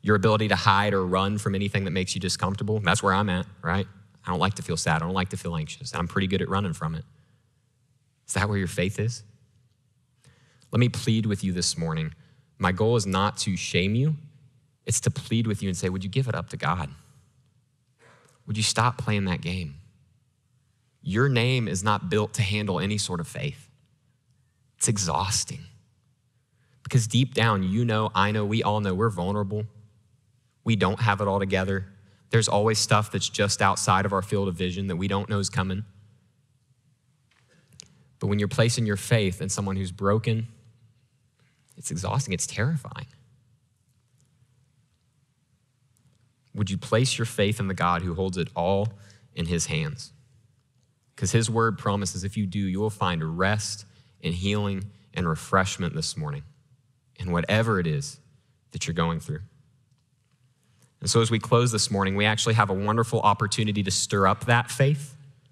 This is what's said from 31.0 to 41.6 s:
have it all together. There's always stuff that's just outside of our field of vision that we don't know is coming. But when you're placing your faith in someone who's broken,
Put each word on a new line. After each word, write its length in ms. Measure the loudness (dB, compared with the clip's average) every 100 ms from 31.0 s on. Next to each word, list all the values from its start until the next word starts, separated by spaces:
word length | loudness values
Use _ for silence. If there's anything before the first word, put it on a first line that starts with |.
have 220 | 2 2
it 60 | 2
all 100 | 0
together. 480 | 2 0 0 -2 -6 -16 -20 _ _
There's 200 | 2 2
always 300 | 2 2 2
stuff 320 | 2 2 2
that's 200 | -4 -4
just 320 | 0 0 2
outside 420 | 2 2 2 2
of 80 | 4
our 80 | 0
field 280 | 0 -2 -2
of 60 |
vision 340 | -2 -4 -4 -4
that 80 | -2
we 120 | -2
don't 220 | -2 -2
know 80 | -2
is 100 | -2
coming. 360 | -2 -2 -4 -8 -14 -20 _ _ _ _ _ _ _ _ _ _ _ _ _ _ _ _ -20 -20 _ _ _
But 80 | 0
when 120 | 2
you're 100 | 2
placing 360 | 4 2 4
your 120 | 0 -2
faith 440 | 2 2 2 0
in 80 | -4
someone 280 | -2 -2 -2
who's 160 | -4
broken, 560 | -2 2 2 2 -2 -2 -12 -20 _ _ _ _ _ _ _ _ _